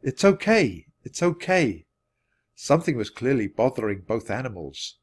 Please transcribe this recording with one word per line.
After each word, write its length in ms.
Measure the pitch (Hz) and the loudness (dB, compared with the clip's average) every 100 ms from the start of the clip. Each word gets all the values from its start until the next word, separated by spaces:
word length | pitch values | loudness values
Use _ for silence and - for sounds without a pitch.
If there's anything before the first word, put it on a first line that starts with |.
It's 220 | 139 - | -6 2
okay, 600 | 196 196 - 220 143 90 - _ | 4 4 2 4 2 -2 -14 _
it's 180 | - - | -16 -2
okay. 640 | 175 165 - 185 139 82 - _ _ _ _ _ _ | -2 -2 0 2 2 -2 -12 _ _ _ _ _ _
Something 420 | _ - 151 170 131 | _ 2 2 2 -4
was 120 | 107 | -4
clearly 380 | - 123 135 101 | -4 0 0 0
bothering 540 | - 123 127 110 98 92 | 0 0 0 -4 -4 -4
both 240 | 113 110 | -4 -4
animals. 680 | 107 127 92 73 69 - - | -6 -6 -10 -12 -12 -14 -14